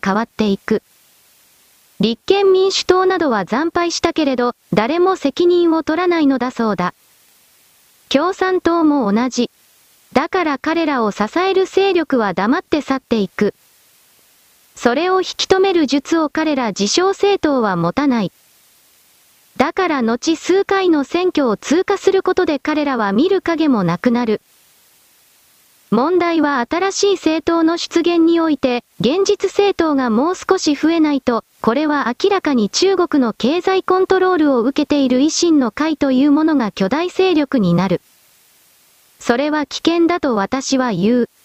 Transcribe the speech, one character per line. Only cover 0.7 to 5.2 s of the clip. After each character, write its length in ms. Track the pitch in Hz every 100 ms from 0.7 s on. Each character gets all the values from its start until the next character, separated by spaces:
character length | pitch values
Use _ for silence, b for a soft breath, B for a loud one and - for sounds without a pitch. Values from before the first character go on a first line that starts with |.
| 214 - _ _ _ _ _ _ _ _ _ _ -
立 200 | 214 233 -
憲 260 | 392 392
民 200 | 370 381
主 120 | -
党 220 | - 370 381
な 120 | 370
ど 120 | 311
は 140 | 214 175
惨 240 | 233 330
敗 220 | 349 349
し 80 | -
た 120 | 339
け 120 | 320
れ 100 | 277
ど、 200 | 247 240 - _
誰 240 | - 233 339
も 160 | 370
責 320 | 359